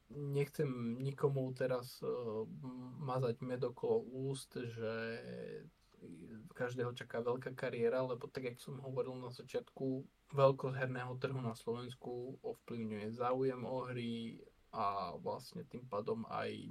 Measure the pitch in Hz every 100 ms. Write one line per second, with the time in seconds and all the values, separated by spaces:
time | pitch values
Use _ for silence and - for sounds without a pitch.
0 | - 127 143 139 139 - 143 127 117 120
1 | 135 139 143 135 131 131 - 127 123 -
2 | 120 113 120 107 110 - 131 127 127 -
3 | 143 127 127 120 127 123 127 - 123 113
4 | 110 127 135 135 - 127 120 117 110 113
5 | 113 117 123 120 107 - - - _ -
6 | - 165 175 110 110 - 127 127 123 123
7 | 117 120 120 127 139 131 127 123 117 127
8 | 131 120 110 - 127 120 - 135 135 131
9 | 123 127 123 123 123 123 - - 135 131
10 | - _ - 139 135 135 135 131 131 127
11 | 127 127 131 131 117 113 - 117 123 127
12 | 123 123 127 135 139 120 - 117 110 107
13 | 107 117 123 131 131 127 123 127 123 123
14 | 117 117 117 - - - _ 117 101 98
15 | 90 78 92 107 - - - - - 104
16 | 113 113 110 107 104 107 101